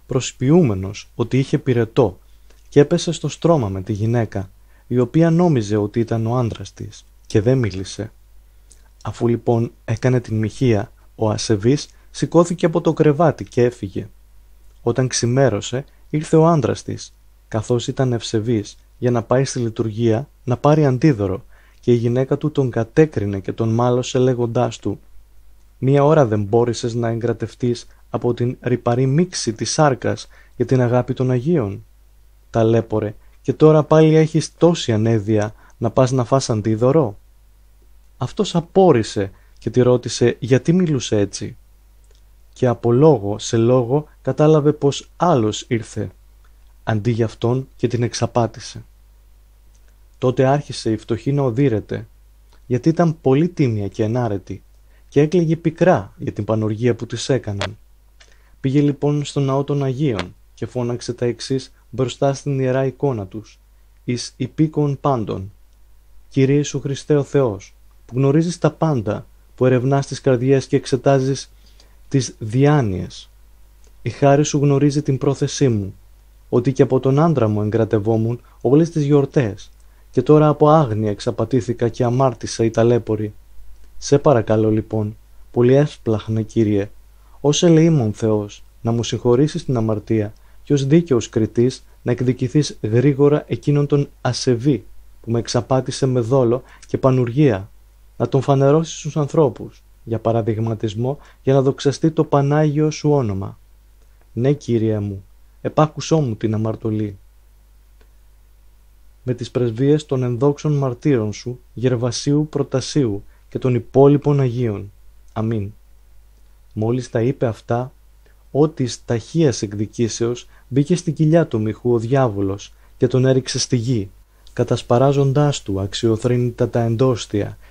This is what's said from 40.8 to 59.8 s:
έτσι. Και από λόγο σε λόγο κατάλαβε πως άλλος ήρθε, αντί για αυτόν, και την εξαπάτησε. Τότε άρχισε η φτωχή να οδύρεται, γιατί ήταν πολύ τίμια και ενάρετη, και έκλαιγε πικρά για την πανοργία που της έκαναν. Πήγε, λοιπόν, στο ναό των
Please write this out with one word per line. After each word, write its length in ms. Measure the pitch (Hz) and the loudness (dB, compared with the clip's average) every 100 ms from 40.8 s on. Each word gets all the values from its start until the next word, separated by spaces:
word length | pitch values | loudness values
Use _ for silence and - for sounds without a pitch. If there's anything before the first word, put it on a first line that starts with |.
| 175 139 - 110 | 0 -2 -2 -2
έτσι. 380 | 98 - 107 - - - - - - - - - - | -2 -4 -14 -16 -20 -20 -20 -20 -20 -20 -20 -20 -18
Και 140 | - 123 | -2 0
από 240 | 113 117 | 0 2
λόγο 480 | 120 156 127 101 110 | 6 6 4 0 -6
σε 180 | - 117 | -2 2
λόγο 500 | 117 127 117 143 156 - | 4 2 2 -2 -4 -10
κατάλαβε 520 | - 135 151 151 143 | -4 2 4 4 4
πως 360 | 151 143 - - - | 2 0 -2 -8 -2
άλλος 500 | 175 147 107 - - | 2 2 0 -2 -4
ήρθε, 420 | 117 113 - 101 - - - - - - - | -6 -6 -10 -10 -12 -20 -20 -20 -20 -20 -12
αντί 280 | - 110 113 | -4 -2 -2
για 140 | 113 113 | -2 -2
αυτόν, 420 | - 117 131 131 - | -2 -2 -2 -6 -6
και 120 | 120 | -4
την 160 | 117 | -2
εξαπάτησε. 840 | 120 - 117 123 113 - - 113 - - - - - - _ _ - - - - - - | -4 -4 -2 0 -2 -4 -18 -18 -20 -20 -20 -20 -20 -20 _ _ -20 -20 -20 -20 -20 -4
Τότε 280 | 127 127 131 | -2 2 2
άρχισε 460 | 147 - - 117 | 2 -2 -6 -4
η 60 | 110 | -4
φτωχή 340 | - 110 - | -4 -6 -2
να 100 | 143 | -2
οδύρεται, 640 | 135 113 143 107 - 107 110 - - _ _ - - | 0 0 0 0 -4 -10 -10 -20 -20 _ _ -16 -6
γιατί 240 | 123 165 | -2 0
ήταν 280 | 160 170 151 | 2 0 0
πολύ 280 | 135 135 175 | 0 2 0
τίμια 380 | - 135 107 101 | 0 -2 -2 -4
και 160 | - | -2
ενάρετη, 600 | 107 120 117 101 - 98 _ _ _ _ - | -2 -2 -2 -4 -8 -14 _ _ _ _ -4
και 120 | 139 | 0
έκλαιγε 340 | 156 180 160 160 | 2 2 0 0
πικρά 580 | 165 156 170 143 98 - | -2 0 2 2 0 -12
για 140 | 120 | -10
την 120 | 110 | -6
πανοργία 520 | 101 110 107 107 120 117 | -2 -2 -2 0 -2 -2
που 100 | 117 | -6
της 240 | 113 - | -8 -4
έκαναν. 480 | 131 - 98 98 107 - _ _ _ - _ _ - | -4 -4 -6 -6 -10 -20 _ _ _ -20 _ _ -6
Πήγε, 220 | 135 143 | -2 2
λοιπόν, 440 | 143 139 143 147 143 | 2 0 -2 -2 -2
στο 140 | 147 | -2
ναό 240 | 135 135 | 0 0
των 200 | 139 143 | -2 -2